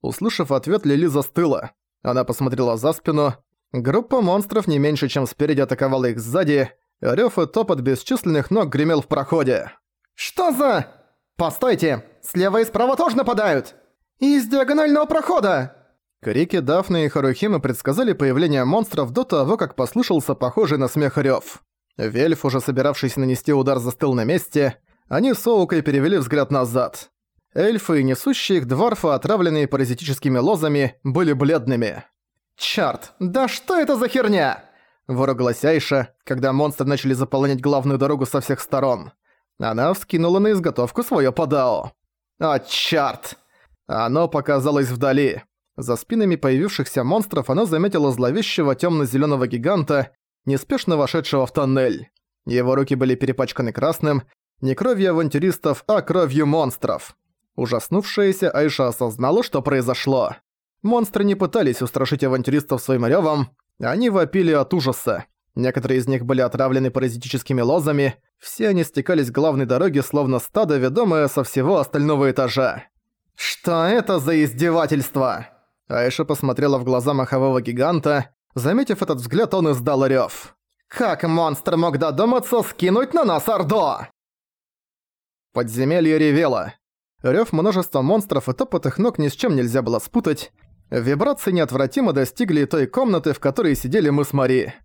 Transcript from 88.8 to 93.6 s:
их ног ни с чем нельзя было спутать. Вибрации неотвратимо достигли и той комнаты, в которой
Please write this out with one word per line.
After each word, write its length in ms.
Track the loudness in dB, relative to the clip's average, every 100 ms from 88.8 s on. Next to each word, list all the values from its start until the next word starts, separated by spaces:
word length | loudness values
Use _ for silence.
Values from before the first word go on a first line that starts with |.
| -4
их 120 | 0
ног 220 | -2 0
ни 80 | -4
с 60 |
чем 220 | -2 0 0
нельзя 260 | 0 0
было 180 | 0 -2
спутать. 540 | -2 -2 0 -4 -6 _ _ _ _
Вибрации 600 | -4 -2 0 0 0 0
неотвратимо 640 | 0 0 0 0 0 0
достигли 480 | 0 -2 -2 0 0
и 40 | 0
той 220 | 0 0
комнаты, 460 | 0 0 2 0
в 60 | 0
которой 360 | 0 0